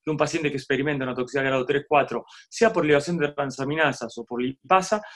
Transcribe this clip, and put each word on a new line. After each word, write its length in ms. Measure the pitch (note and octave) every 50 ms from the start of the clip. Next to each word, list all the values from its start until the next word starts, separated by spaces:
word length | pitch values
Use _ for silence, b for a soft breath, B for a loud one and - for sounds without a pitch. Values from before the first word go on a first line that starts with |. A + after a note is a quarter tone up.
que 120 | - D#3
un 40 | D#3
paciente 320 | C#3 D3+ C#3+ - E3 D3+ C#3+
que 100 | C3+ C3+
experimenta 440 | - - C#3 B2+ C3+ D3+ D3 C3+
una 100 | C3 C3
toxicidad 320 | A#2+ B2+ B2+ B2+ C#3 C#3 C3+
grado 220 | C3+ C3+ C3 B2+
tres, 200 | C3+ C#3+ C#3 - -
cuatro, 360 | D3+ C#3+ B2+ - A#2 A2+ B B B B B B
sea 240 | - - A3+ A3
por 120 | F3 F3+ D#3
elevación 340 | D3+ D3 C#3+ C#3+ F3 F3 E3
de 140 | D3 C#3+
transaminasas 840 | - - C#3 C3+ B2+ - C3+ C#3 D3+ D#3+ D#3 C#3+ B2 - A#2 A2+ - A#2+
o 60 | A2+
por 160 | - B2 A#2+
lipasa, 600 | B2 C3 C3+ - - C3 F3+ F#3 F#3 - G#3+ G#3 G#3 B B